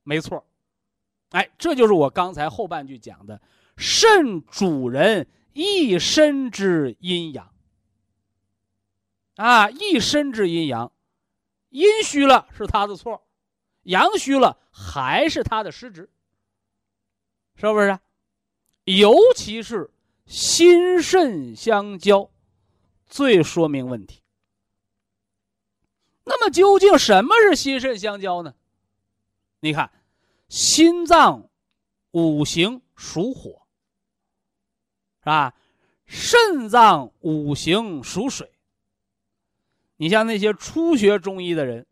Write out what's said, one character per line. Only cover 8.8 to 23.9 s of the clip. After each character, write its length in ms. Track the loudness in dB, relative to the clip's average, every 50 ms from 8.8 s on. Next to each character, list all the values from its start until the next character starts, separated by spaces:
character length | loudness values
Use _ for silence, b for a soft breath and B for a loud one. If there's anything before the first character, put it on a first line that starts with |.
| _ _ _ _ _ _ _ _ _ _ _
啊， 340 | -4 0 2 4 4 4 2
一 300 | -2 -8 -4 -2 -2 0
身 320 | 0 0 -2 -2 -2 -2
之 180 | -4 -4 -4 -2
阴 180 | -2 -4 -4
阳， 240 | -4 -6 -6 -8 -10 _ _ _ _ _ _ _ _ _ _ _ _ _ _ _ _
阴 340 | -6 2 2 2 2 2 -4
虚 220 | -4 -2 0 4
了 220 | 4 4 2 2 _ -14
是 100 | -14 -10
他 220 | -4 -4 -4 -4
的 80 | -4 -8
错， 260 | -14 _ -16 -16 -16 _ _ _ _ _ _ _ _ _ _ _ _ _
阳 340 | -2 0 2 2 2 0
虚 220 | -4 -4 -2 0 2
了 180 | 2 0 0 _ _ _
还 580 | _ -18 -18 -14 -10 -8 -6 -4 -2 -2 -2 -2
是 140 | -4 -6 -6
他 180 | -6 -6 -8
的 100 | -8 -10
失 200 | -16 -18 -20 -20
职， 180 | -20 -20 -20 _ _ _ _ _ _ _ _ _ _ _ _ _ _ _ _ _ _ _ _ _ _ _ _ _ _ _ _ _ _
是 160 | _ -4 -2
不 80 | 0 0
是？ 200 | 0 0 -2 -6 _ _ _ _ _ _ _ _ _ _ _ _ _ _ _ _ _
尤 300 | -2 4 4 6 6 8 8 6 6 4
其 280 | 2 -6 -12 -12 -12 -12
是 260 | -10 -12 -12 -12 -12 _ _ _ _ _ _ _
心 760 | _ -12 -8 -6 -4 0 6 6 8 8 6 4 2 0 0
肾 540 | 0 0 2 2 2 0 -2 -8 -12 -12 -16
相 420 | -8 -2 -2 -2 -2 -2 -6 -14
交， 320 | -6 0 2 2 2 0 _ _ _ _ _ _ _ _ _ _ _ _ _ _ _ _
最 360 | _ -6 -2 2 4 4 4
说 260 | 2 0 -2 -4 -4
明 200 | -2 -4 -8 -8
问 180 | -10